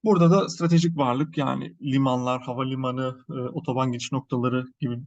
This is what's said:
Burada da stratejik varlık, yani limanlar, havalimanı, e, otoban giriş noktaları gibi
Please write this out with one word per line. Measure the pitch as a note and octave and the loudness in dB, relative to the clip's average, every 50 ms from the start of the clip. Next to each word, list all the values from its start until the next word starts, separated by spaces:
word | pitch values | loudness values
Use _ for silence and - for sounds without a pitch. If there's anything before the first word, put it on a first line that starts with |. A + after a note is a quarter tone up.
| - | 4
Burada | G#3+ G#3 F3 E3+ E3+ | 4 6 6 8 6
da | F#3 G3 F#3+ - | 6 6 2 0
stratejik | - - E3+ E3+ E3+ E3 E3+ E3+ E3+ | -4 -2 2 4 4 4 4 4 0
varlık, | D3 C#3 B2 A#2+ C3 D3+ D3+ - | 0 0 0 2 0 -2 -4 -2
yani | D#3 C#3 C3+ C3 C3+ C3 - - _ | -4 -2 -2 -2 -4 -6 -10 -12 _
limanlar, | - C3+ C3 C3+ C3+ C3+ B2+ B2+ B2 B2+ B2+ B2+ | -4 -2 0 2 2 2 2 0 0 -2 -2 -4
havalimanı, | B2 C3 B2 B2 C3 C3 C3 C3 C3 B2+ B2 C3 C3 C3 C3 - _ - | -4 -8 -6 -6 -4 -4 -4 -4 -4 -4 -4 -4 -6 -6 -8 -10 _ -12
e, | C3+ | -8
otoban | C3 B2 B2+ - D#3 - - B2+ C3 C3 B2+ | -8 -8 -6 -8 -6 -6 -4 -2 0 0 -2
giriş | A#2+ A#2+ B2 - | -2 -6 -6 -6
noktaları | C#3 C3 - _ C3 B2 A#2+ B2 B2 B2+ B2+ B2+ _ _ | -6 -6 -4 _ -4 -2 -2 0 -2 -2 -6 -8 _ _
gibi | D#3 A#2+ A#2+ A#2+ C3+ | -6 -6 -6 -6 -10